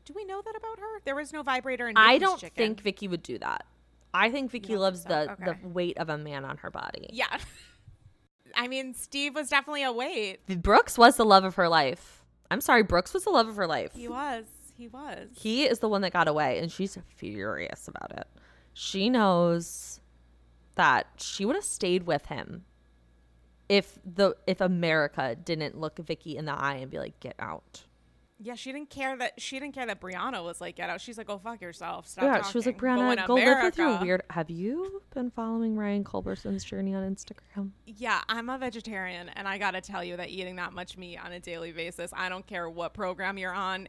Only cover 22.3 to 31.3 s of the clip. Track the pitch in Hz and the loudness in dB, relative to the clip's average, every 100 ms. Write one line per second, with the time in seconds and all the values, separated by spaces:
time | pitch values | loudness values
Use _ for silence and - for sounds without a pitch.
22.3 | 135 - - - _ _ _ _ _ _ | -10 -10 -12 -16 _ _ _ _ _ _
23.3 | _ _ _ - 202 185 - 190 170 196 | _ _ _ 2 2 2 -10 -12 2 4
24.3 | - - 180 185 180 170 156 147 - 135 | 4 -2 0 2 2 2 4 2 0 -4
25.3 | 120 170 160 151 139 156 - 160 165 165 | -4 -4 -4 -4 -6 -10 -10 -10 -10 -8
26.3 | 139 151 143 139 135 131 78 65 - - | -10 -6 -4 -4 -4 -8 -10 -10 -12 -16
27.3 | - - 78 _ - - _ _ _ _ | -12 -10 -10 _ -20 -20 _ _ _ _
28.3 | _ 220 233 262 277 294 277 269 262 240 | _ -16 -14 -12 -12 -12 -6 -6 -4 -6
29.3 | - - 269 285 269 240 196 185 180 233 | -6 -10 -10 -10 -8 -8 -8 -8 -6 -6
30.3 | 233 170 170 175 170 175 175 - 226 208 | -6 -8 -10 -12 -8 -6 -6 -8 -14 -10